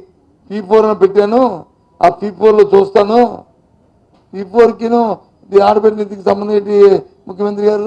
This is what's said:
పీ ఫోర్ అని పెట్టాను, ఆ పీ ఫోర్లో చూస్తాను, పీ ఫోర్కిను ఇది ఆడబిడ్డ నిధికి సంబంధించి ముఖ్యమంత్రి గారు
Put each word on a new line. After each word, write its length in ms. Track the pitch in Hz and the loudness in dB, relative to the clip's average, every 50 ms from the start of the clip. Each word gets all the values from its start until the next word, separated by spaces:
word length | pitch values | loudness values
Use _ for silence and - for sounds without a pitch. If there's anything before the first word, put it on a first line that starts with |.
| - _ _ _ _ _ _ _ _ - | -14 _ _ _ _ _ _ _ _ -14
పీ 80 | 196 214 196 180 | -12 -12 -6 0
ఫోర్ 160 | 214 220 214 214 | 0 2 2 2
అని 80 | 214 180 | 0 0
పెట్టాను, 400 | 190 185 190 208 202 202 226 254 262 233 190 160 - _ _ _ _ _ _ - - | 0 0 2 0 0 0 0 0 0 -2 -4 -8 -16 _ _ _ _ _ _ 0 0
ఆ 20 | 175 175 - | 0 0 0
పీ 80 | 196 208 185 170 | -10 -12 -6 0
ఫోర్లో 240 | 208 220 214 214 202 202 196 | 2 2 4 4 2 4 4
చూస్తాను, 460 | 196 196 196 - 220 202 202 220 240 247 214 202 - - _ _ _ _ _ _ _ _ _ _ _ _ _ _ _ _ _ - | 2 2 0 -2 -4 -2 0 2 0 0 0 -2 -12 -20 _ _ _ _ _ _ _ _ _ _ _ _ _ _ _ _ _ -14
పీ 80 | 190 202 180 190 | -14 -12 -4 2
ఫోర్కిను 480 | 233 233 226 - - 233 226 233 233 233 220 180 - _ _ _ _ _ | 2 2 2 2 -2 -6 -4 -2 -2 -2 -2 -6 -8 _ _ _ _ _
ఇది 140 | - 196 202 202 | -2 0 2 2
ఆడబిడ్డ 280 | 202 214 214 208 220 214 214 | 2 0 2 0 0 -2 -2
నిధికి 260 | 208 202 208 196 180 196 | -8 -10 -10 -6 -4 -4
సంబంధించి 500 | 202 202 208 208 214 208 196 202 208 202 202 196 190 165 - _ _ _ _ | -4 -4 -4 -4 -4 -4 -4 -2 2 4 4 4 4 0 -4 _ _ _ _
ముఖ్యమంత్రి 380 | - 185 180 208 208 208 202 208 208 | -18 -10 -8 -6 -6 -6 -2 -2 -2
గారు 140 | 214 208 208 | -2 -2 -6